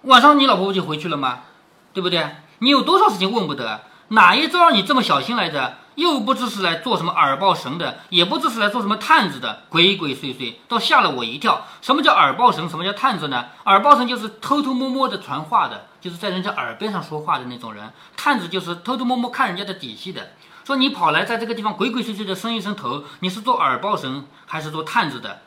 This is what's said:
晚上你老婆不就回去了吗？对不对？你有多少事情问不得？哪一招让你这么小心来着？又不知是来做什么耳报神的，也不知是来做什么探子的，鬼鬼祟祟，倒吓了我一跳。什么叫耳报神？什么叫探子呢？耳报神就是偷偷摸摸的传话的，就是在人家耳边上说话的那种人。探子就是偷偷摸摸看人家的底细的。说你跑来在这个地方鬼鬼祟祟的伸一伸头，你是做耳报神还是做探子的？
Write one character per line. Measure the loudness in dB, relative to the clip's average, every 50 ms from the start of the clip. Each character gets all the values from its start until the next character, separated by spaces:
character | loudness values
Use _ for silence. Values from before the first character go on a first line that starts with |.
晚 | 6 8 8 10
上 | 10 8 8 8
你 | 6
老 | 4 4
婆 | 2 0
不 | -2
就 | -2 -2
回 | -2 -4 -6
去 | -6 -4 -6
了 | -4
吗？ | -2 -2 -4 -4 -6 -12 -20 _ _ _ _ _ _ _ _
对 | _ -4
不 | -2 0
对？ | 0 0 -2 -4 -8 -14 -20 _ _ _
你 | 2 4
有 | 4 4
多 | 4 4 4 4
少 | 4 4
事 | 2 0
情 | -2 0
问 | 0 -2 -2 -2
不 |
得？ | -6 -6 -6 -8 -8 -8 -12 -20 -20 _ _ _
哪 | 6 6 8 8 6
一 | 4 0
招 | 0 4 6
让 | 6 6
你 | 6 4 2
这 | 2 2
么 | 2
小 | 4 2 0 0
心 | 0 -2 -2
来 | -2 -2 -2
着？ | -2 -4 -4 -4 -6 -12 -20 _ _
又 | -2 0 0 0 0
不 | 0 0 0
知 | 0 -2 -6
是 | -4 -2
来 | -2 -2 -2
做 | -2 -2 -2 -2
什 | 0 -2
么 | -2
耳 | 2 2 2 2 2 2
报 | 2 2 2
神 | 2 -2 -8 -6 -6
的， | -6 -6 -8 -12 -14 0
也 | 2 2 2
不 | 2 0 -2
知 | -2 -2
是 | 0 0
来 | -2 0
做 | 0 -2
什 | -2
么 | -2 -2
探 | -4 2 2 2 4 4 0
子 | -4 -6
的， | -8 -10 -10 -10 -16 _
鬼 | 2 4 4 4 4
鬼 | 0 -4 -6 -6
祟 | -6 -8 -12 -10
祟， | -8 -10 -12 -12 -14 _ _
倒 | -4 -2
吓 | 0 4 4 4
了 | 4 2
我 | 0 -2 -6
一 | -6 -6 -4
跳。 | -2 -2 -2 -2 -4 -16 -20 -14
什 | -2 -2 -2
么 | 2
叫 | 4 4
耳 | 4 6 4 2 2
报 | 4 2 2
神？ | 2 2 -6 -8
什 | -8
么 | -6 -6
叫 | -6
探 | -6 -2 -2 -2 -2 -2
子 | -6 -4
呢？ | -4 -6 -6 -8 -16 -8 2
耳 | 4 4 6
报 | 8 6 6
神 | 6 6
就 | -2 -4
是 | -6 -6 -10 -12 -10
偷 | -4 -2 0 0
偷 | 0 -2 -2
摸 | -2 -4 -4
摸 | -2 -2 -2 -2
的 | -2 -8
传 | -8 -8 -8 -8
话 | -6 0 2 2 2 2
的， | -4 -12 -16 -20 _ _
就 | -14 -12
是 | -12
在 | -8 -6 -6
人 | -4 -4
家 | -4 -4
耳 | -6 -6 -6 -8 -8
边 | -8 -8 -6
上 | -6 -6
说 | -8 -8 -10 -8
话 | -2 -2 -2 -2
的 | -4
那 | -10 -12
种 | -12 -12 -14
人。 | -14 -14 -16 -18 -20 -20 -20 -20 _
探 | -4 0 0 0 0
子 | -2 -4
就 | -6 -6
是 | -4 -6 -10
偷 | -8 -6 -6 -4
偷 | -2 -2
摸 | -2 -2
摸 | -2 -2 -4
看 | -2 -2 -2 -2
人 | -2
家 | -6 -8
的 | -10 -10
底 | -12 -12 -16 -16
细 | -14 -14 -12
的。 | -12 -12 -14 -16 -20 _ -20 -20 -20 -20 -6
说 | -4 0
你 | 0 0 0
跑 | 0 0 0 2
来 | 2 2 0
在 | 0 -4
这 | -4 -4
个 | -6 -6
地 | -4
方 | -4 -6 -4
鬼 | -2 -4 -2
鬼 | -2 -4
祟 | -6 -6 -8
祟 | -8 -8
的 | -8 -8
伸 | -6 -6 -6 -6
一 | -6
伸 | -6 -8 -8
头， | -8 -6 -8 -8 -8 -10 -14 -14 -8
你 | -8 -8
是 | -6 -6
做 | -2 -2 0 2
耳 | 2 0 0 -2
报 | -2 -4 -4
神 | -4 -4 -8 -10 -10 -12 -16 _ -20 -16
还 | -10 -10 -10
是 | -8 -8
做 | -10 -10
探 | -10 -2 -2 -2 -2 -2
子 | -6 -10
的？ | -12 -12 -14 -14 -18